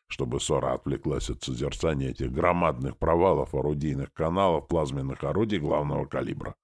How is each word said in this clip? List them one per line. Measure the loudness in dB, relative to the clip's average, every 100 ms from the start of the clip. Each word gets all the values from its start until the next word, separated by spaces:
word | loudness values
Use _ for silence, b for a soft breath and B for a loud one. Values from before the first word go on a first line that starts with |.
| -12
чтобы | -6 -4 -2
Сора | 0 2 2
отвлеклась | -2 -2 -2 -2 -2 -4
от | -6
созерцания | -6 -4 -4 -2 0 0 -2
этих | -4 -4
громадных | 2 2 4 2 0 -4 -2
провалов | 2 4 6 4 0
орудийных | -2 0 0 -2 -2 -4
каналов | -2 -2 2 2 2 0
плазменных | 0 0 -2 -4 -4 -2
орудий | 0 0 0
главного | 0 0 0 -2 -2
калибра. | -4 -4 -6 -8 -12